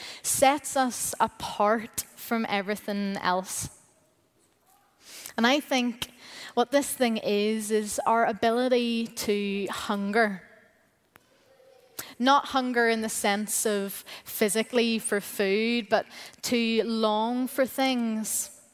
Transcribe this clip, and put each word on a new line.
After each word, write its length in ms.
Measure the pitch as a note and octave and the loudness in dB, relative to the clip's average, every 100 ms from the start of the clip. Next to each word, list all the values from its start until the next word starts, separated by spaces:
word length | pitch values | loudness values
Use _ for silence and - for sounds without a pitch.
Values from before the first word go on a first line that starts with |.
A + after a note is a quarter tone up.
| - - | -16 -8
sets 520 | - - C4+ D4 - C4+ | -4 4 4 4 0 0
us 380 | B3+ - - - | 0 -2 -6 0
apart 840 | A3+ - - - G#3 A3+ A3+ - - - | -2 -2 -6 0 2 2 -2 -10 -10 -14
from 280 | - A#3 A3+ | -4 -2 0
everything 680 | G3+ F#3+ G#3 - G3+ G3 G3 | -2 -2 -6 -6 -4 -4 -2
else. 520 | F3+ F#3 G3 - - - _ _ _ _ _ _ _ _ _ _ _ _ - - - - | 0 0 -2 -6 -8 -12 _ _ _ _ _ _ _ _ _ _ _ _ -20 -18 -10 0
And 80 | A#3 | 2
I 140 | D4 | 2
think 500 | - C4 A#3+ A3+ - - - - - A#3+ | 2 0 0 -4 -10 -12 -20 -16 -4 0
what 140 | A#3 | 2
this 200 | C#4+ C#4 | 2 0
thing 260 | - A#3+ A3 | 0 0 2
is, 520 | - G3+ G#3+ A3 G#3 | 0 2 2 0 0
is 320 | G#3+ G#3 - - | -2 -2 -2 2
our 180 | A3+ A3+ | 4 2
ability 800 | G#3+ A3+ A#3+ B3+ B3 A#3+ A3+ A#3 | 2 2 2 2 2 2 -2 -4
to 640 | - - G#3 G3+ G3+ G3 | -4 -2 0 0 -2 -4
hunger. 720 | - - G3+ G3+ A3 G#3+ F3+ - - _ _ _ _ _ - _ _ _ _ - _ _ - - - | -4 -4 -2 0 2 2 0 -12 -20 _ _ _ _ _ -20 _ _ _ _ -20 _ _ -16 -14 0
Not 280 | B3+ C#4 - | 4 4 2
hunger 440 | C4+ B3+ A#3+ A#3 | -2 0 2 2
in 120 | A3+ | 2
the 80 | A3 | -2
sense 580 | - G#3+ G3+ G#3+ - A3 | 0 0 0 -2 -2 0
of 360 | G3+ G3 - - - | -2 -4 -8 -14 -16
physically 760 | - - G#3+ A3 A3 B3 A#3 A3 | -12 0 0 2 0 2 2 0
for 240 | - G3+ | 0 -2
food, 680 | - - G3 G3+ A3+ A#3+ G#3 | -2 -2 2 2 2 0 2
but 200 | G#3+ - - - - | 0 0 -10 -18 -10
to 400 | - A#3+ A3+ A3+ | -2 0 2 2
long 640 | G#3+ A3+ G#3+ G#3+ A3+ B3 B3+ | 0 0 2 2 0 -2 -2
for 200 | - C4 | 0 -2
things 840 | - C4 B3 A3+ A3 G#3+ - - - - | 0 0 0 0 -2 -4 -4 -6 -12 -20